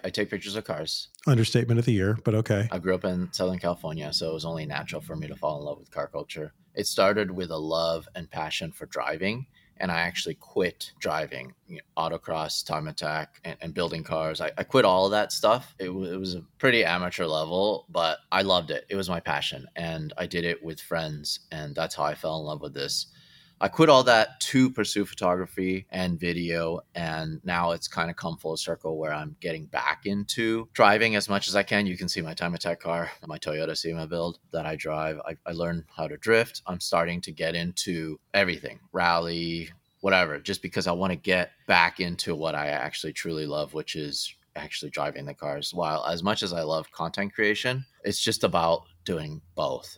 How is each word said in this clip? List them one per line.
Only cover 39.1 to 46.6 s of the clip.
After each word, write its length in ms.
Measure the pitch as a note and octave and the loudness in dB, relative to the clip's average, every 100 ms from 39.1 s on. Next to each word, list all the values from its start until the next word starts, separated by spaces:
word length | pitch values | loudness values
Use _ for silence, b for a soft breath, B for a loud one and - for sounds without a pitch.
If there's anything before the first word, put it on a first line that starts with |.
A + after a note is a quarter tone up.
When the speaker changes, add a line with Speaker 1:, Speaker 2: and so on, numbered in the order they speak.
| E2+ E2+ E2+ E2+ E2 D#2+ F2 _ _ | 4 0 -2 -4 -4 -8 -14 _ _
Speaker 1:
whatever, 360 | G2 F#2 E2+ D2+ | 4 4 4 -2
just 240 | - G2 | -6 -6
because 240 | F#2 G#2 F2 | -4 -2 0
I 60 | |
wanna 240 | F2 F#2+ E2+ | 0 0 0
get 340 | - F2+ F2 - - | 2 2 2 -4 4
back 320 | F2+ E2+ - | 6 6 2
into 380 | F2+ F2 - D#2+ | -2 -2 -4 -2
what 180 | D#2+ | -2
I 140 | D2+ D2 | -2 -2
actually 440 | D2 C#2 - D#2+ | -2 -2 -6 -8
truly 340 | C#2+ E2 D#2 D2 | -6 -4 -4 -2
love, 280 | D2 D2 | -4 -4
which 220 | D#2 - D#2+ | -6 -6 -6
is 360 | D2 C#2+ - - _ | -6 -6 -6 -10 _
actually 360 | - D2 - D2+ | -14 -10 -10 -8
driving 340 | D2+ D2 D2 | -4 -4 -4
the 100 | C#2+ | -10
cars. 400 | D2+ D2+ C#2+ - | -8 -6 -6 -6
While 300 | F2 D#2+ D#2 D2 | -2 -2 0 -2
as 160 | E2+ | 0
much 200 | F#2+ G#2+ | 0 0
as 80 | G2 | -2
I 100 | E2+ | -2